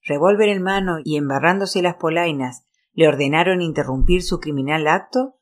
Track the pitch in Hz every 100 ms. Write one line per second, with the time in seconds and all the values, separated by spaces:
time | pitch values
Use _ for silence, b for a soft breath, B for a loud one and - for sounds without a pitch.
0 | - 233 214 208 214 196 185 196 190 165
1 | 156 147 143 135 160 196 190 196 180 170
2 | 160 165 170 143 127 123 _ _ _ -
3 | 160 139 139 156 175 185 170 151 131 131
4 | 131 180 170 175 151 143 135 156 151 180
5 | - 247 269 _